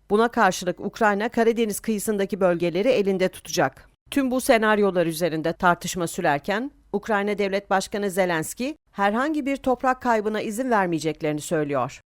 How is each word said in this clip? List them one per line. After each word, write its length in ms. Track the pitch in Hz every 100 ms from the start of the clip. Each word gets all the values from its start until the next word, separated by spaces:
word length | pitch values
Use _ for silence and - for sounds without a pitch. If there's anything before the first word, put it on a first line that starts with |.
| -
Buna 180 | 208 233
karşılık 520 | 240 196 - 180 175
Ukrayna, 500 | 202 - 214 202 233
Karadeniz 500 | 240 226 233 220 196
kıyısındaki 600 | - 214 220 208 196 185
bölgeleri 480 | 185 170 170 165 226
elinde 420 | 220 196 190 185
tutacak. 600 | - - 170 139 - - _ -
Tüm 200 | 277 262
bu 100 | 254
senaryolar 640 | - 226 220 214 202 180 165
üzerinde 480 | 160 170 160 156
tartışma 540 | 165 185 170 175 185 165
sürerken, 640 | - 175 143 - 202 277 - _
Ukrayna 440 | 202 214 202 202 202
Devlet 320 | 196 196 -
Başkanı 420 | 190 - 208 202
Zelenski, 640 | 175 180 160 160 - 254 311 _
herhangi 540 | - 202 220 294 302 262
bir 120 | 269
toprak 440 | 262 247 262 254
kaybına 400 | 254 220 208 214
izin 280 | 220 208 262
vermeyeceklerini 720 | 220 180 165 156 151 151 151
söylüyor. 600 | - 160 147 139 123 - _